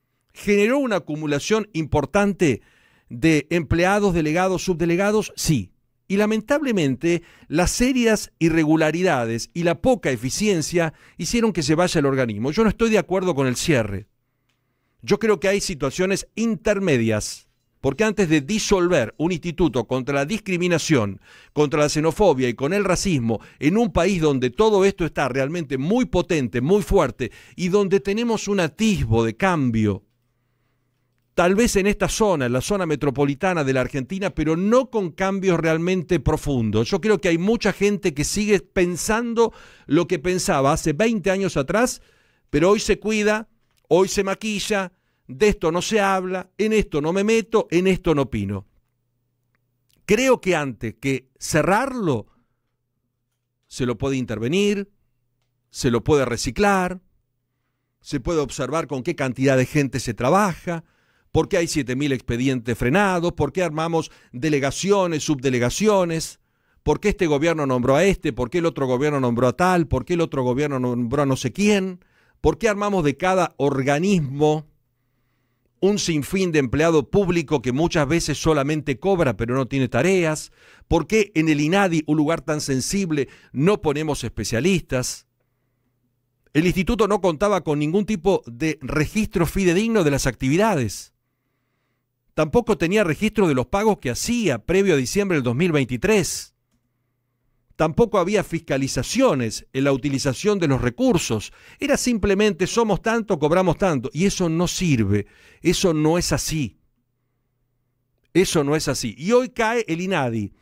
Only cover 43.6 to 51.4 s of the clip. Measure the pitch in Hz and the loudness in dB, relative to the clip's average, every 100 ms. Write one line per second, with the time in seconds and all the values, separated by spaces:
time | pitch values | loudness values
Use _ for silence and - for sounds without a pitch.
43.6 | _ _ - 170 190 202 196 190 220 202 | _ _ 0 2 2 0 -4 -4 -6 -6
44.6 | - 202 185 _ _ _ - 131 202 208 | -2 -2 -4 _ _ _ -12 0 0 2
45.6 | 165 175 - 214 196 190 185 185 - - | 0 0 0 0 0 0 -2 -6 -8 -2
46.6 | 214 220 - 147 156 196 208 226 220 214 | 0 0 0 -2 -2 0 2 0 2 0
47.6 | - 165 190 180 170 147 127 110 101 101 | 2 2 2 2 0 0 0 -2 -4 -6
48.6 | - _ _ _ _ _ _ _ _ _ | -10 _ _ _ _ _ _ _ _ _
49.6 | _ _ _ _ - 220 262 240 185 160 | _ _ _ _ 0 2 4 2 0 -2
50.6 | 139 110 113 - 135 131 _ - | -2 -6 -10 -6 -4 -4 _ -16